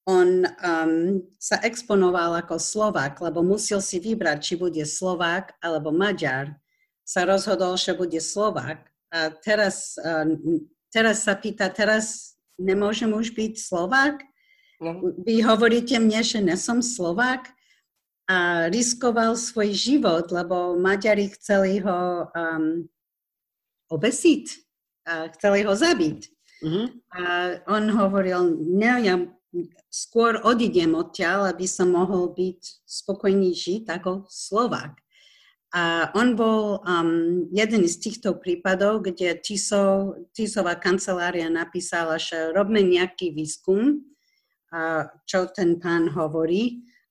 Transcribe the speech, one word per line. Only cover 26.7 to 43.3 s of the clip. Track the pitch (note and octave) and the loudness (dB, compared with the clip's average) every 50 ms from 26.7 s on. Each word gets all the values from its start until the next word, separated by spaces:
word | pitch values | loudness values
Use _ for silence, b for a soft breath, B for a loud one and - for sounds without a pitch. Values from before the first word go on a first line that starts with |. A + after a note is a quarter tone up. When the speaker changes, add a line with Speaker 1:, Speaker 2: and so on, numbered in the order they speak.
| E3 G3 A#3 B3+ - A#3+ _ _ | -2 -2 -2 -4 -8 -12 _ _
Speaker 1:
A | - F3+ F3+ F3 F3 F3 F3+ F3+ F3 - - - | -12 -8 -4 -2 -2 -2 -2 -2 -4 -6 -4 -2
on | G3+ G#3+ G#3+ G#3+ | -2 0 2 2
hovoril, | G3+ A3+ G3+ F#3+ G3 G3 F#3+ F#3 F3+ F3+ F3+ F3 E3 | 2 4 4 2 2 2 0 2 2 2 2 2 2
"Ne, | D#3 D#3 E3 F3+ G3 G#3+ A#3+ B3 B3 A#3 | 0 0 0 2 2 4 4 2 2 2
ja | F#3+ F3+ F#3 B3 - - _ _ _ - F3 E3 D3+ _ _ _ _ | 2 2 0 0 -4 -8 _ _ _ -8 -8 -8 -10 _ _ _ _
skôr | - - - - - A#3 A3+ A#3 A3 - - A3 | -12 -10 -8 -4 0 2 4 4 4 2 2 2
odídem | B3 A3+ A#3+ G3 D#3+ F3+ E3 D#3+ D#3+ | 2 4 2 2 2 2 2 2 2
odtiaľ, | D#3+ E3+ - - - F3+ E3+ F#3 G3+ G3+ F#3+ | 0 -2 -4 -4 -4 -2 0 0 0 0 0
aby | F3 - F#3 F#3 | -2 -2 -4 -4
som | - - F#3 F3+ | -2 0 2 2
mohol | F3+ F3 F#3 F3+ G3+ F3+ F3+ E3+ | 4 4 2 2 0 0 -2 -2
byť | - - F#3 F#3 F3+ _ - - - _ _ - | -2 -2 -4 -4 -4 _ -14 -20 -20 _ _ -16
spokojný | - - - - F#3+ F#3+ - G3 G3 G3 F#3+ F#3 | -14 -12 -8 -8 -6 -2 0 2 4 4 4 2
Žid | E3+ D#3+ - E3+ F#3 A3 A3 - | 2 0 -2 -4 -4 -4 -4 -6
ako | E3 F3+ F3+ F#3+ F#3 G3 G3 - | -8 -6 -4 -4 -6 -6 -8 -12
Slovák." | - - - - F#3+ G#3+ B3 A3 C#3+ - - D3 D3 _ _ b b b b b b b b b b b b _ | -16 -14 -10 -4 -2 0 0 0 -2 -4 -8 -10 -14 _ _ b b b b b b b b b b b b _
A | - F3 E3+ E3+ E3+ E3+ D#3+ D#3 - G3+ | -4 -2 -2 0 0 0 -2 0 0 2
on | A#3+ B3 A#3 | 2 2 2
bol, | G#3 A3+ A3 A3 A3 G#3+ G#3 G3+ G3 - | 2 2 2 2 2 0 0 -2 -4 -2
um, | F3+ F3+ E3+ E3+ E3 E3 E3+ E3 E3+ F3 F3+ E3+ D#3+ | 0 0 2 2 2 2 2 0 0 0 0 -2 -2
jeden | F3 G#3 A3 A3 A3+ G#3+ F3 E3+ | 0 0 0 2 2 2 2 2
z | - | 0
týchto | - - A3+ - - - G#3 E3+ | -2 -6 -8 -8 -6 -4 -4 -4
prípadov, | - - F#3 F3 E3+ - F#3+ F#3+ F#3 G3 G3+ G#3+ A3 F#3 F#3+ | -4 -4 -4 -4 -2 0 0 0 2 2 2 0 0 -2 -4
kde | F3 - F#3 F3 E3 E3+ | -4 -2 -2 -2 -2 -4
TISO-, | - - G#3 G3 - - G#3 G3+ G3 G3 G3 G3 G3 G3 - - F3 - - | -6 -8 -6 -6 -4 0 0 2 2 4 2 2 0 -2 -6 -10 -14 -14 -8
Tisová | - A3 G#3 - G#3+ F#3 F3 F3 | -6 -6 -4 -2 -2 -2 -2 -2
kancelária | E3+ - F#3 F3+ F3+ - - F#3 F3+ F3 F3 F3+ F3 E3 E3 | -2 0 0 0 0 0 -2 -2 -2 -2 -2 -2 -2 -2 -2
napísala, | E3 E3 E3+ - - F3+ - - - E3+ E3 D#3+ D#3 E3 | -2 -2 -4 -4 -6 -8 -6 -4 -2 -2 -2 -2 -2 -4
že | - - E3+ E3 D#3+ D#3+ | -4 -6 -6 -4 -4 0
robme | E3 G3 G3+ G3 A3+ G#3+ G3 | 2 0 2 2 4 4 4
nejaký | F3+ F3+ F3 F3+ F3+ - - F#3 F3 | 6 4 4 2 0 -4 -4 -6 -6